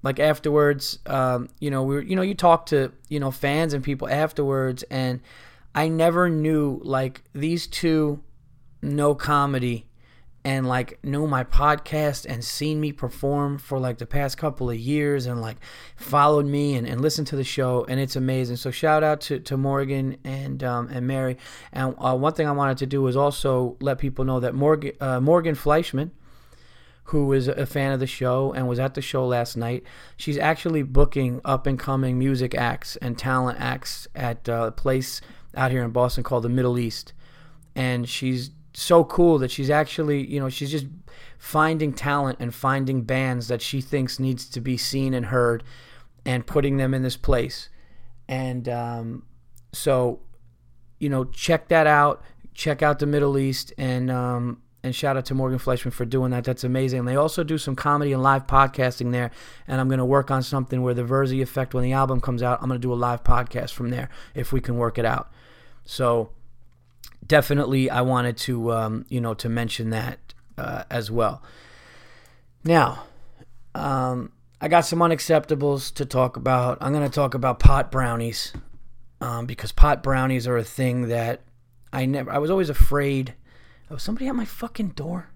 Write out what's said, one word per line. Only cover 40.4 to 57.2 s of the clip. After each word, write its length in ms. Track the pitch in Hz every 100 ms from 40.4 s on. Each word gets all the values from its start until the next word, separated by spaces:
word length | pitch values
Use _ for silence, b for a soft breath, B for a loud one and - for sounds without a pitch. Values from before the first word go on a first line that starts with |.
know, 80 | 135
she's 200 | 131 139
just 180 | 151 135 156 - B B B
finding 540 | - 156 156 160 151
talent 460 | 131 139 143 139 127
and 120 | 120
finding 500 | 117 135 135 131 135
bands 440 | 110 131 131 123 113
that 160 | 123
she 180 | - 139
thinks 380 | 127 147 127 -
needs 300 | 135 123 -
to 120 | -
be 160 | 123 123
seen 380 | - 135 135
and 120 | 127 110
heard 360 | 127 120 117 - B B B B - -
and 180 | 123
putting 320 | 120 151 139 135
them 160 | 131
in 100 | 131
this 140 | 131 123
place. 520 | - 131 - - - b b b b b -
And, 420 | 131 131 127 120
um, 580 | 120 120 117 113 113 - - - - -
so, 460 | - - 131 123 - - - - _ - - - -
you 100 | 147
know, 160 | 135
check 440 | 127 - - 165 -
that 180 | 165 151
out. 380 | 147 143 - b b -
Check 300 | - - 143
out 160 | 151 147
the 80 | 143
Middle 320 | 147 143 139
East, 340 | 135 131 - -
and, 320 | 131 127 127
um, 500 | 127 123 123 120 120 - _
and 100 | 131
shout 240 | 127 147 135
out 80 | 127
to 80 |
Morgan 260 | 131 131 127
Fleischman 320 | - 127 -
for 120 | -
doing 280 | 117 131 127
that. 100 | 123
That's 220 | 120 127
amazing. 340 | 127 127 131 127
And 100 | 123
they 80 |
also 280 | 131